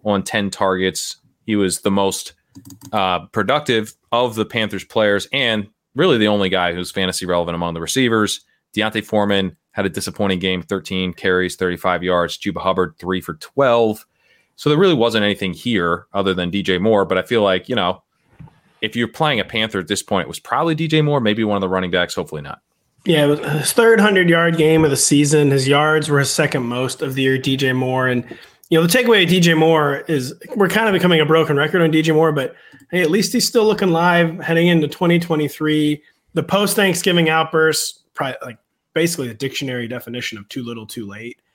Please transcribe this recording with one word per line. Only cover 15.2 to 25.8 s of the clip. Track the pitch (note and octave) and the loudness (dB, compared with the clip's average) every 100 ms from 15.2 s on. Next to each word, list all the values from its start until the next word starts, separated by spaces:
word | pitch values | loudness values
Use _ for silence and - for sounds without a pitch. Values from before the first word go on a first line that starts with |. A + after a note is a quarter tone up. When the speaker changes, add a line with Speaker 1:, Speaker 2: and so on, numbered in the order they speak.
Speaker 1:
anything | G#2 G2 F#2+ | 0 -2 -4
here | E2 B2 G#2+ E2+ F2 - | -6 -2 0 0 -2 -4
other | G2+ F#2+ | -2 -2
than | F2+ F2 | 0 -2
D | G2 | -4
J | F#2+ F2+ | -2 0
Moore, | G#2+ G#2 F2+ | 2 2 2
but | F#2 | -2
I | |
feel | - A#2+ | 0 2
like, | G2+ F#2 - | 2 0 -2
you | A#2+ | -2
know, | F2+ F#2 _ _ _ - - _ _ - | -2 -4 _ _ _ -20 -20 _ _ -8
if | A2 | -6
you're | A#2+ A2+ | -4 -4
playing | - D#3 B2 | -2 -2 -2
a | F#2+ | -2
Panther | A2+ A2 G2 | -4 -4 -4
at | E2+ | -4
this | G2+ | -6
point, | - G2 C#2 | -2 -2 -4
it | |
was | - | -8
probably | - B2+ E3 D#3+ | -4 -2 0 -2
D | E3 | 0
J | D#3 | 0
Moore, | D3 C#3+ | 2 0
maybe | A2 G#2 G#2+ | 0 0 0
one | G2+ | 0
of | |
the | F#2+ | 0
running | F#2 F#2 | -2 0
backs, | F2+ F2 | -2 -2
hopefully | - E2 D#2 | -6 -8 -10
not. | C#2 - _ _ _ _ - | -12 -16 _ _ _ _ 0
Speaker 2:
Yeah, | D#3 | 2
it | D3 | 2
was | D3 | 0
his | - D3 C3+ | -2 -4 -2
third | - A3+ A3+ | 4 6 6
hundred-yard | G#3 G3 F3 E3 E3+ D#3+ | 6 4 4 4 2 4
game | D#3 D#3+ | 4 6
of | D#3 | 4
the | C3+ | 2
season. | - D3 D3 D3+ C#3+ | 2 4 4 4 4
His | C#3 C3 | 2 2
yards | C#3+ | 2